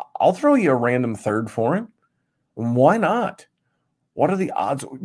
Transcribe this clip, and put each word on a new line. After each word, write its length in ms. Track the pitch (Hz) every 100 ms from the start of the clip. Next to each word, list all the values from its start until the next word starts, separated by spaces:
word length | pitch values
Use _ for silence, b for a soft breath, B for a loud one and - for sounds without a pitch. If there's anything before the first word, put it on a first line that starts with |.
| - -
I'll 140 | 143
throw 220 | 185 294
you 180 | 277 180
a 20 |
random 400 | 127 120 123 123
third 340 | 107 - 107 110
for 280 | - 117 180
him. 120 | 226 _ _ _ _ _ _
Why 420 | - 117 120 139 220
not? 500 | 175 226 - - - _ _ _ _ _ _
What 160 | - 147
are 60 | 190
the 140 | 185
odds? 340 | - 98 135 - 135